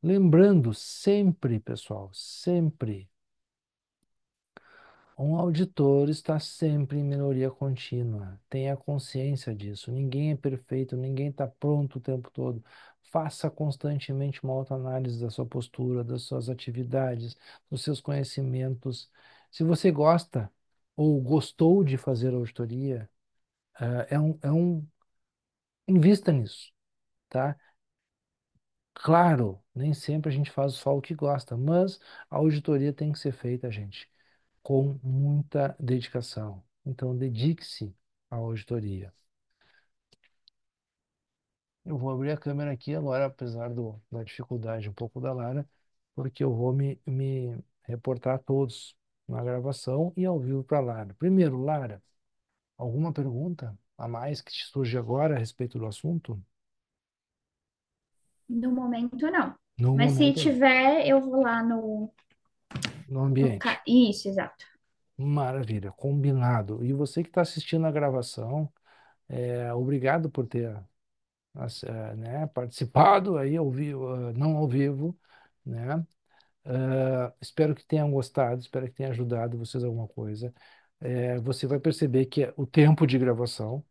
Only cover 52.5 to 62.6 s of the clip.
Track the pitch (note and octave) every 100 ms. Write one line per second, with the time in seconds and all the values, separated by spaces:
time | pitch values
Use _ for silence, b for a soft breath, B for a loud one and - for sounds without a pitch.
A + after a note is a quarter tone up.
52.5 | _ _ _ B2 A#2+ E3 D3+ C3+ A#2+ E3
53.5 | F3 A#2+ G2+ _ _ A#2 A#2 C3 D3 -
54.5 | - - - B2+ B2 A2+ B2+ D#3 C#3+ A2+
55.5 | - B2 A#2+ A2+ G#2 D3+ E3+ - G#2+ F#2
56.5 | _ _ _ _ _ _ _ _ _ _
57.5 | _ _ _ _ _ _ _ _ _ _
58.5 | A#3 B3+ B3 B3 A#3 A#3+ B3+ D4+ F4+ A#3+
59.5 | - _ - A#2+ C3+ - - C#4+ C#4 D#4
60.5 | B3+ C4 B3+ C4 D#4 C#4+ C4+ C4 C4 B3
61.5 | A#3 A3+ A3+ A3 G#3+ G#3+ _ _ _ _
62.5 | _